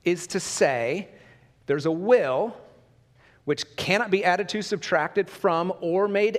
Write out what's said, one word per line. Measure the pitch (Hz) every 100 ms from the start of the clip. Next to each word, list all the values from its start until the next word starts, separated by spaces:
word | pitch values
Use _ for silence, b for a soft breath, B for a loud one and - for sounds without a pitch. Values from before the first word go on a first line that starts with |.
is | 175 175 -
to | 190
say | - - 156 120 117 180 - B B B B B -
there's | 143 156
a |
will | 165 202 247 139 131 226 - - - _ _ _ _ b b
which | 147 143 - -
cannot | - 202 220
be | 196
added | 185 180 190
to, | 208
subtracted | - 185 - 160 160 202 185
from, | - 190 165 180 -
or | 170 185 202
made | 202 214